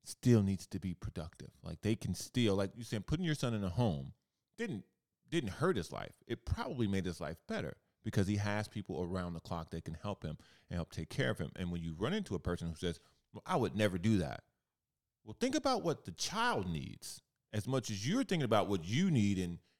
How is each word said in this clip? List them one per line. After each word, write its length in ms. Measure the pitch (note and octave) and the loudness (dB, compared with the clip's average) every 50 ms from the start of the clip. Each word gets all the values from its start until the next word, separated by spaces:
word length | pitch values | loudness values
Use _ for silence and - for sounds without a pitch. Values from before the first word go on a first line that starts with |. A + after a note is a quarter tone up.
| _ | _
still 400 | - - _ - B2+ A#2+ A2 G2 | -14 -14 _ 6 8 8 8 8
needs 240 | G2 G2 F2+ - _ | 4 2 0 -4 _
to 100 | - F#2 | -8 -4
be 160 | - F#2 F2 | -4 -4 -6
productive? 560 | _ - - - - D#2+ D#2 - - - - _ _ - | _ -8 -10 -8 -8 -10 -10 -12 -16 -18 -18 _ _ -12
Like, 160 | E2+ E2 - | -12 -10 -2
they 140 | - G#2 A2 | 0 0 0
can 180 | - - - F2 | 0 0 -4 -4
still, 400 | - - - - B2+ A#2+ G#2+ F#2+ | -4 -6 -4 0 2 4 4 4
like 160 | G2 G2 F#2 - | 2 0 -2 -4
you 80 | A#2 A#2+ | -10 -8
said, 240 | - - G#2+ F#2 - | -6 -6 -6 -2 -2
putting 160 | D3+ D#3+ F#3 | -2 -2 0
your 80 | E3 D3+ | -2 0
son 200 | - - B2 A#2 | 0 0 -2 0
in 100 | G#2 G2+ | 0 -2
a 40 | F#2 | -2
home 420 | F2 A#2 B2 A2 D#2+ C#2+ C2+ D2 - _ _ _ _ _ _ _ _ | 2 2 2 2 2 0 -4 -10 -14 _ _ _ _ _ _ _ _
didn't, 280 | - A#3 G#3+ C3+ G2 - _ _ _ _ _ _ _ _ _ | -8 -6 -6 -6 -8 -10 _ _ _ _ _ _ _ _ _
didn't 220 | D3+ E3+ C3+ G2+ | -2 0 0 -2
hurt 260 | F2 - C#3+ F#3 F3+ | -2 0 2 2 2
his 140 | G#2 D#2 - | 0 -2 -4
life. 220 | - G1+ G1+ G1+ - _ _ - | -6 -8 -8 -10 -12 _ _ -8
It 160 | A#2 - _ | -8 -6 _
probably 420 | - - A3 A#3+ C4 F#3 B2 A2+ | -2 -2 -2 -2 -4 0 0 2
made 200 | G2+ G2 F#2+ E2+ | 2 2 0 0
his 140 | F2+ E2 - | -2 -4 -4
life 180 | D#2+ C#2+ F2+ - _ - | -6 -6 -6 -8 _ -6
better 280 | A3 G3+ F#2+ C#2 - _ _ _ _ _ _ | -4 -4 -4 -6 -8 _ _ _ _ _ _
because 240 | A2 - G#2+ G2 F#2 | -2 2 2 2 4
he 80 | G#2 | 2
has 320 | G#2 G2+ G#2 G#2 G#2 G#2 - | 2 2 0 -2 -2 -4 -4
people 340 | - G#2+ F#2+ - E2+ C#2+ | -6 -8 -6 -6 -4 -4
around 320 | F2+ E2+ F#2 F#2 F2+ F2 E2+ | -2 -2 -2 -2 -2 -4 -6
the 60 | E2+ | -8
clock 300 | _ - F2+ E2+ D#2+ - | _ -6 -6 -6 -6 -6
that 140 | - E2 - | -8 -8 -6
can 100 | - E2 | -8 -10
help 280 | - - G#2 G2 - | -6 -6 -6 -6 -6
him 160 | - F2 D2+ - - - - - _ _ | -6 -8 -8 -8 -12 -20 -20 -20 _ _
and 60 | F#2 | -6
help 160 | F2 D#2+ - | -6 -6 -6
take 160 | - - D#2+ - | -6 -10 -8 -6
care 220 | - - C3 B2+ | -2 0 0 0
of 80 | G#2+ - | 0 -2
him. 120 | E2+ B1+ - | -4 -6 -4
And 160 | - F#2 F2 | -6 -4 -4
when 100 | F2 F2 | -2 -2
you 140 | E2 E2 D#2+ D#2+ | -4 -4 -2 -2
run 140 | G2+ C#3 | -2 0
into 240 | F#3+ A3 G3 - G2+ | 0 -2 -2 -2 -4
a 20 | E2+ | -2
person 300 | - F2+ F2+ - E2+ E2+ | 0 -2 -2 -2 -2 -6
who 60 | D#2+ | -4
says, 240 | - - F2 E2 - _ _ _ _ _ _ | -2 -2 -2 -2 -4 _ _ _ _ _ _
"Well, 100 | - G#2 _ | -20 -16 _
I 100 | - F#3 | -2 2
would 180 | D#3 A2+ F2 C2+ | 2 2 2 4
never 220 | G#2 G#2+ G2+ F2 | 4 4 4 4
do 220 | F#2 E2 A2+ A2 F#2+ | 4 4 4 4 4
that," 260 | E2 C2+ G#1+ - _ _ _ _ _ _ _ _ _ _ _ _ _ _ _ _ _ | 4 0 -4 -8 _ _ _ _ _ _ _ _ _ _ _ _ _ _ _ _ _
well, 100 | A2 G#2+ _ | -18 -4 _
think 140 | - C4 C4 | -2 0 0
about 280 | D4+ - C#4 B3+ - | 2 2 2 2 4
what 220 | D#3+ E3+ C#3 - - | 2 0 0 0 -4
the 80 | - | -12
child 580 | F2 - - - E3+ G#3+ A#3 B3 A3 B2 F#2 F2+ | -6 -4 -6 -4 0 0 2 2 2 0 0 0
needs 520 | E2 D2 C#2 - - - - - - - _ _ _ _ _ _ | -2 -2 -4 -6 -10 -12 -14 -14 -14 -14 _ _ _ _ _ _
as 140 | - G#2+ G2+ | -4 -2 0
much 240 | B2 C3+ C3+ A#2+ - | 2 0 0 0 -2
as 160 | G#2+ F#2+ G2+ | -6 -4 -2
you're 160 | C3+ G3 C4 | 0 0 0
thinking 220 | C4 - G3 E3 C3+ | 2 2 2 0 4
about 240 | A2 A2+ G#2 F#2 F#2 | 6 6 6 6 4
what 160 | G2+ F#2 D#2 | 2 0 0
you 260 | F2 A2 D3 F#3+ G3 | 0 2 2 4 4
need 280 | D#3 A#2+ G#2 G2+ G2+ F#2 | 6 6 6 6 4 2
and, 200 | F#2 F2 F2 - _ _ _ | 0 -2 -4 -8 _ _ _